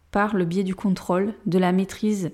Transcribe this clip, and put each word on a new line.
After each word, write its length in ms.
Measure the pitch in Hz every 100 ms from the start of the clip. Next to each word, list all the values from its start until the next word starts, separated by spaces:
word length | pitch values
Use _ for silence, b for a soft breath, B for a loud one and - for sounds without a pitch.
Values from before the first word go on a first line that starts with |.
| _
par 260 | 202 208 208
le 80 |
biais 180 | 170 185
du 120 | 190
contrôle, 580 | 185 202 185 - 180 202 - -
de 120 | 180
la 140 | 180
maîtrise 600 | 185 190 - 214 208 165